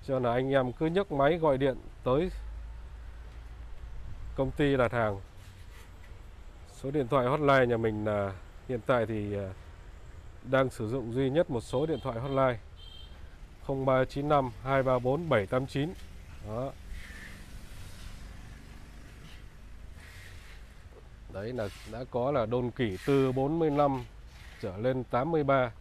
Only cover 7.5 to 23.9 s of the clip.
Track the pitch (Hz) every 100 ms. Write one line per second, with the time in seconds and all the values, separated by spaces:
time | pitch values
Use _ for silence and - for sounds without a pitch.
7.5 | 135 123 117 113 107 107 104 98 95 -
8.5 | - - 123 107 127 110 110 104 101 98
9.5 | 95 - - - - - - - - 127
10.5 | 131 131 - 110 131 117 120 135 143 180
11.5 | 123 - 127 156 143 131 113 135 135 135
12.5 | 117 - - - - - - - - -
13.5 | - - 135 135 131 131 143 143 147 131
14.5 | 107 127 135 131 127 127 143 170 123 95
15.5 | 127 135 139 151 190 - - - - 104
16.5 | 110 135 - - - - - - - -
17.5 | - - - - - - - - - -
18.5 | - - - - - - - - - -
19.5 | - - - - - - - - - -
20.5 | - - - - - - - - 95 107
21.5 | 123 104 - - 110 127 123 123 143 110
22.5 | 123 123 110 120 92 - 139 131 131 139
23.5 | 160 160 143 143